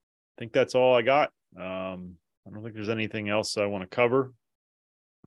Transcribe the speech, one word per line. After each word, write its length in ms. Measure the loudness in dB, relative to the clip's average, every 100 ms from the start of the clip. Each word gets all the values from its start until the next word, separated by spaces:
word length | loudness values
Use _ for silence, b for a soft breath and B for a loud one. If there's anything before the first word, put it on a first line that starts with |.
| _ _ _ -14
I 40 |
think 120 | -2
that's 220 | 0 2
all 200 | 4 4
I 80 | 4
got. 280 | 4 2 2 _ _ -14
Um, 580 | -8 -8 -8 -10 -14 -18 _ _ -18
I 40 |
don't 120 | -14
think 120 | -12
there's 140 | -8 -4
anything 400 | -2 -4 -4 -2
else 280 | -2 -2 -2
I 100 | -2
wanna 200 | -2 -4
cover. 460 | 2 2 2 0 -6 _ _ _ _ _ _ _ _